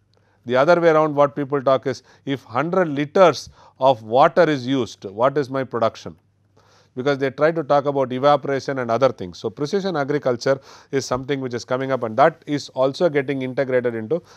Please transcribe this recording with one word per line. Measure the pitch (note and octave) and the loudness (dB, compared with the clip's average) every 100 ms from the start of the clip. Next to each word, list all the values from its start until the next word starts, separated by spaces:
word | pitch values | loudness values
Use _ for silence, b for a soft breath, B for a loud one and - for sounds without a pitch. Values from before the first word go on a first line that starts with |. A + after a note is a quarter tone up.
| _ _ _ _ A#2+ | _ _ _ _ -2
The | B2 | 2
other | D3+ F3 | 4 6
way | E3+ | 6
around | D#3 D#3 C#3+ | 4 2 2
what | C#3+ C#3 | 2 0
people | C3+ C#3+ | -4 -2
talk | C3 C3+ C#3 | 2 0 0
is, | B2 b b - | -8 b b -8
if | C3+ | -8
hundred | - A#2 D#3+ F#3 E3+ | -4 -4 0 0 0
liters | C#3 D3 F#3+ F3 C3 - b b b | -2 -2 4 6 4 -8 b b b
of | C3+ A#2 | 0 0
water | A2 A#2+ E3 F3+ D#3+ | 0 4 4 4 2
is | C#3+ A#2+ | 2 -2
used, | C3+ A2 - G2+ | -2 -2 -6 -12
what | G2+ C3 C#3+ | 0 0 0
is | B2 | -4
my | C3+ | -6
production? | B2 A#2 A2 - F#2+ D#2 _ _ _ _ b b b B2 | -6 -2 -2 -2 -18 -18 _ _ _ _ b b b -6
Because | C3 C#3 | -2 -2
they | C#3 | -4
try | C3+ D#3 | 0 0
to | E3 | 0
talk | C3+ C#3+ C#3 | 0 2 2
about | C#3 B2+ | -2 -2
evaporation | B2+ C#3+ C#3+ C#3+ C3+ - C3 | 0 2 2 0 -4 -4 -6
and | A#2+ | -2
other | A#2 C3 | 2 2
things. | - F2+ - | 0 -12 -8
So | A2+ | -10
precision | A#2 D3 G3+ F#3+ D#3 | -6 -4 -4 -4 -4
agriculture | C3+ D3 C3+ A#2+ C3+ C3+ B B B | -2 -2 -2 -2 -2 -2 B B B
is | C3+ | -6
something | - B2+ C3+ C#3 | -4 -6 -4 -6
which | C3 A#2 | -6 -8
is | - | -4
coming | C3 C3+ | -4 -2
up, | B2+ | -4
and | A#2 A2 | -4 2
that | D#3+ D3+ - | 2 2 -6
is | C#3+ - | -6 -6
also | C3 C3+ C#3 F3+ | -2 -2 2 0
getting | C#3+ C3 C#3 | 0 -2 -4
integrated | C3 B2+ B2+ B2+ A#2+ A2+ | -4 -4 0 0 0 -4
into | A2 E3+ b | -4 -6 b